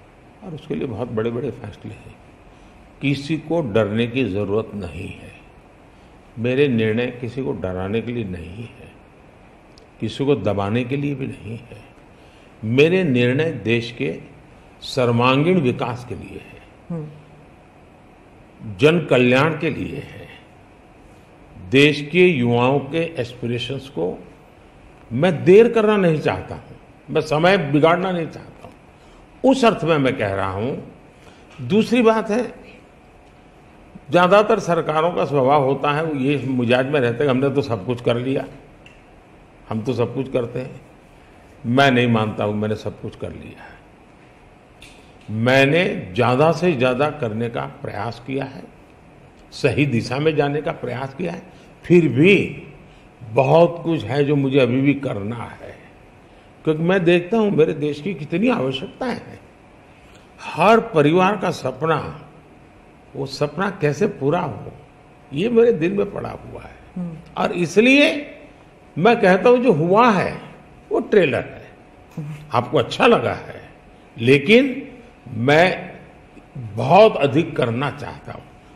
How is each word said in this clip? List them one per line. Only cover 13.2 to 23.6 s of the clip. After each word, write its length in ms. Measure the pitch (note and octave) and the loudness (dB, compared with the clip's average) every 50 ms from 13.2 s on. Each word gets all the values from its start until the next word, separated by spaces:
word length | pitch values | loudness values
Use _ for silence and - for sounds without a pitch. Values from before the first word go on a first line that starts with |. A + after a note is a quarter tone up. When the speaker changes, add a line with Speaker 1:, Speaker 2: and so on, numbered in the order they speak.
| B2 B2 B2+ C#3+ D#3+ E3 | 2 2 2 0 0 -2
Speaker 1:
देश 440 | D#3 A2+ F#2+ A2 A#2 A#2 A#2 - - - | -4 -6 -2 0 0 0 0 -4 -8 -8
के 220 | C3+ D#3 F3 - - - - - - - - - - - - - | -6 -6 -6 -10 -14 -20 -20 -20 -20 -20 -20 -20 -20 -20 -20 -20
सर्वांगीण 760 | - - - C3 B2 A#2+ A#2+ A#2+ B2 B2+ C3 C#3 D3+ F3 F#3 F3+ | -16 -8 -2 -2 0 0 2 2 2 2 2 2 2 2 2 2
विकास 460 | C3+ B2 A#2 - B2+ A#2+ A#2+ - - - | 2 0 -2 -2 -6 -8 -8 -10 -10 -12
के 60 | F#2+ | -14
लिए 220 | D2+ - - - - | -14 -12 -16 -16 -18
है, 260 | - - - - - - - - - - | -18 -18 -20 -20 -20 -20 -20 -20 -14 -12
Speaker 2:
हम्म। 180 | F3 E3 D3+ D3+ D3 - - - - - - - - - - - - - - - - - - - - - - - - - - - - - - A2 G2+ F2 | -12 -10 -10 -12 -16 -20 -20 -20 -20 -20 -20 -20 -20 -20 -20 -20 -20 -20 -20 -20 -20 -20 -20 -20 -20 -20 -20 -20 -20 -20 -20 -20 -20 -20 -16 -16 -6 2
Speaker 1:
जन 200 | C3 D3+ E3 F3 | 4 4 4 4
कल्याण 500 | D3 - C#3+ B2 B2+ B2 B2 C3 D3 E3 | 0 2 2 4 4 4 4 4 2 2
के 200 | D#3 D3+ E3+ D#3 | 0 -2 -6 -6
लिए 260 | A#2 G2 F#2 E2+ - | -6 -6 -8 -8 -10
है। 320 | - - - - - - - - - - - - - - - - - - - - - - - - - - - - - - - - - F#2 F2+ | -12 -14 -16 -18 -20 -20 -20 -20 -20 -20 -20 -20 -20 -20 -20 -20 -20 -20 -20 -20 -20 -20 -20 -20 -20 -20 -20 -20 -20 -20 -20 -20 -20 -12 0
देश 380 | A2 C3+ C#3+ D3+ C#3+ D3 D3 D3 | 4 6 6 6 4 2 -6 -2
के 160 | E3 F3+ F3+ F#3 | 2 4 4 4
युवाओं 520 | E3+ B2+ A#2+ A#2 A#2+ A#2+ B2 B2+ C#3 C#3+ | 4 2 0 0 2 2 2 2 2 0
के 420 | C#3 C#3 - E3 E3 E3 - C3 | -2 -4 -6 -6 -6 -6 -6 -8
aspirations 680 | A#2 - - - - A#2 B2 A#2 | -8 -8 -8 -10 -8 -6 -6 -6